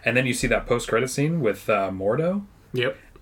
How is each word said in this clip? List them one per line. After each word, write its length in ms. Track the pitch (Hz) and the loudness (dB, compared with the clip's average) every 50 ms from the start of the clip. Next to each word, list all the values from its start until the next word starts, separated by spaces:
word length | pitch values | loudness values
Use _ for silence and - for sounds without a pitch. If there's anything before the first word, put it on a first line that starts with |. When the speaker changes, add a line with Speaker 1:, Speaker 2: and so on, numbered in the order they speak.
| - | -2
Speaker 1:
and 100 | 120 117 | 0 2
then 100 | 127 131 | 2 2
you 80 | 127 117 | 2 0
see 140 | - - 120 | 0 0 0
that 180 | 113 98 - - | 0 0 0 0
post-credit 420 | 120 120 - - 110 113 127 127 | 0 0 0 0 0 0 0 0
scene 320 | - - 143 156 170 170 | 0 0 0 0 0 0
with, 260 | 131 107 101 - - - | 0 0 -2 -2 -2 0
uh, 200 | 110 101 95 95 | 0 0 0 -2
Mordo. 560 | 95 95 95 101 117 139 160 175 190 202 202 - - - - - - | -4 -2 0 0 2 2 0 0 0 -2 -4 -8 -14 -20 -14 -6 -2
Speaker 2:
Yep. 220 | 127 120 113 - - - - - - | -2 0 -2 -2 -6 -12 -20 -20 -8